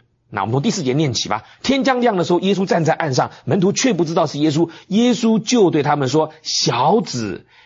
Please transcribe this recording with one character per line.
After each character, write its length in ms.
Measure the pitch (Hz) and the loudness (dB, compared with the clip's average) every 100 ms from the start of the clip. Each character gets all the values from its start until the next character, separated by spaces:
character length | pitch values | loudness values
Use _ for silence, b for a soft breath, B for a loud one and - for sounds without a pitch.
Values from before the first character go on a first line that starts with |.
| _ _ - | _ _ -8
那 120 | 107 | -6
我 40 | 98 | -2
们 80 | |
从 80 | 131 | -2
第 100 | 214 | -2
四 120 | - | -2
节 100 | 127 | -2
念 200 | 135 151 | 0 0
起 140 | 110 - | -2 -4
吧。 160 | 107 - B | -6 -8 B
天 220 | - 269 | -2 0
将 160 | 254 247 | 0 0
亮 160 | 240 190 | 0 0
的 80 | |
时 80 | 156 | 0
候， 80 | 175 | 0
耶 140 | 190 190 | 0 0
稣 100 | 190 | 0
站 200 | 175 156 | 0 0
在 80 | |
岸 200 | 156 160 | -2 -2
上， 180 | 127 123 B | -2 -2 B
门 160 | - 190 | -2 0
徒 140 | 185 | 2
却 200 | - 262 | 2 0
不 120 | 175 160 | 0 0
知 80 | |
道 140 | 165 156 | 0 0
是 120 | 143 | 0
耶 100 | 156 | 0
稣。 200 | 147 170 B B | 0 -2 B B
耶 260 | 196 247 | 2 2
稣 260 | 220 226 220 | 2 2 0
就 320 | - 247 175 | 2 2 4
对 120 | 156 | 2
他 140 | 139 147 | 0 0
们 100 | 127 | 0
说 240 | 151 151 B | 0 -2 B
：“小 600 | - - - 120 143 220 | -8 -4 -2 0 2 2
子， 440 | 170 123 104 82 - b | 0 -6 -6 -8 -14 b